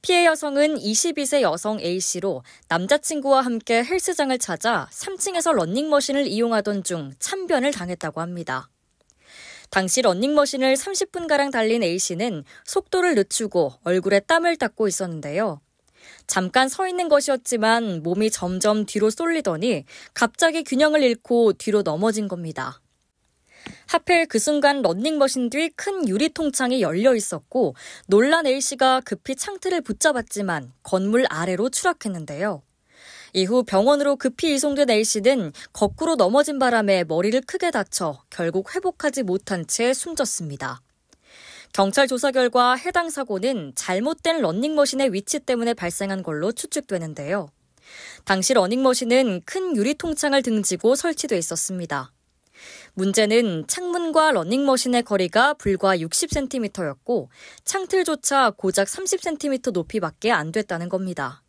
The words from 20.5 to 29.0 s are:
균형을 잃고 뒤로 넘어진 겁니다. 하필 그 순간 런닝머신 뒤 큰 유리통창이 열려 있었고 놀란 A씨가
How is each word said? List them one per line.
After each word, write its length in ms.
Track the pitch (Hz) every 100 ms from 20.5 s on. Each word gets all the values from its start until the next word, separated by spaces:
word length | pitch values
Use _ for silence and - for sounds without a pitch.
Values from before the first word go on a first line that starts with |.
| 320
균형을 380 | - 262 302 302
잃고 520 | 262 233 - 240 226
뒤로 280 | 180 - 208
넘어진 460 | 180 156 220 214 202
겁니다. 520 | 180 165 151 131 - _ _ _ _ _ _ _ _ - - -
하필 400 | 330 - 349 330
그 120 | 220
순간 440 | 294 294 285 285
런닝머신 680 | 196 180 269 311 269 262 240
뒤 200 | 269 320 -
큰 320 | - 392 262
유리통창이 720 | 185 311 - 302 - 254 254
열려 320 | 175 165 247
있었고 600 | 240 - 160 _ 262 180 127 - - -
놀란 400 | 202 262 330 294
A씨가 540 | 269 - 262 262 262